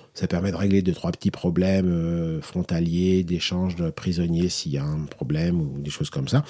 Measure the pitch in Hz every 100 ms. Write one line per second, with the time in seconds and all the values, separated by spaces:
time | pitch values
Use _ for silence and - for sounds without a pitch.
0 | - - - 87 95 85 98 98 92 85
1 | 85 87 101 - 87 85 92 95 92 85
2 | 82 - 165 160 - - 87 82 85 85
3 | 92 95 85 87 - 90 92 87 85 -
4 | - 85 87 - 90 - 82 69 71 76
5 | 76 - - 76 - 175 147 139 147 -
6 | 151 - 67 131